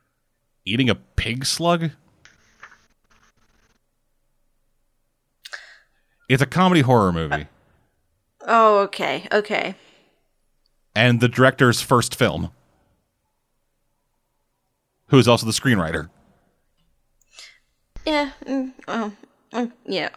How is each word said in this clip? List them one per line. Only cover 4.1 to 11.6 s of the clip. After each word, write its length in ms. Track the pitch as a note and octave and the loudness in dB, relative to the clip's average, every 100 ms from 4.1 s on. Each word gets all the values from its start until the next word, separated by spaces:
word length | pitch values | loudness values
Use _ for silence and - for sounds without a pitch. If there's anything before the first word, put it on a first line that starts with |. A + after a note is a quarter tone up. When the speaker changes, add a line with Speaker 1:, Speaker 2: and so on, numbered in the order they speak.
| _ _ _ _ _ _ _ _ _ _ _ _ _ - - - - _ _ _ _ - | _ _ _ _ _ _ _ _ _ _ _ _ _ -20 -20 -20 -20 _ _ _ _ -4
Speaker 1:
It's 140 | B2+ | -2
a 40 | C#3 | 0
comedy 340 | E3 F#3 F3 | 0 2 4
horror 320 | B2 A#2+ G2 | 4 4 2
movie. 340 | E2+ D#2+ - D#2 _ _ _ _ _ _ _ _ _ - | 0 -4 -6 -8 _ _ _ _ _ _ _ _ _ -2
Speaker 2:
Oh, 320 | A3+ A3 G#3 | 2 4 4
okay, 460 | G3 - D3 C3+ G3+ | 0 -4 -6 -6 -4
okay. 440 | G#3+ G#3 G#3 - F#3+ _ _ _ _ _ _ _ _ _ _ _ | -2 -2 -4 -6 -10 _ _ _ _ _ _ _ _ _ _ _
Speaker 1:
And 260 | G#2 B2 A#2+ | 0 2 4
the 80 | A#2+ | 2
director's 520 | A#2+ C3 C3 | 4 2 4